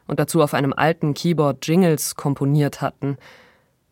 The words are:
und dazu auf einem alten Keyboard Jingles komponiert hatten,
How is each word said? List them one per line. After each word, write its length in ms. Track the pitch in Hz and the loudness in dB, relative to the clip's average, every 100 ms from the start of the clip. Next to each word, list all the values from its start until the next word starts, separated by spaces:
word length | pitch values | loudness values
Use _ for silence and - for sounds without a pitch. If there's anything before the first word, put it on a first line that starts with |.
| - | -8
und 100 | 147 | -4
dazu 240 | 147 170 | 0 2
auf 100 | 147 | 2
einem 200 | 131 139 | 2 -2
alten 420 | - 156 170 156 | 2 2 2 -2
Keyboard 500 | 139 170 160 147 131 | -2 -2 0 0 -2
Jingles 520 | - 165 180 151 - - | 0 2 2 2 -4 -6
komponiert 640 | 147 135 139 147 143 - | -4 -2 0 2 0 -2
hatten, 380 | 135 - 139 139 - - _ _ _ _ _ | -8 -6 -8 -8 -12 -20 _ _ _ _ _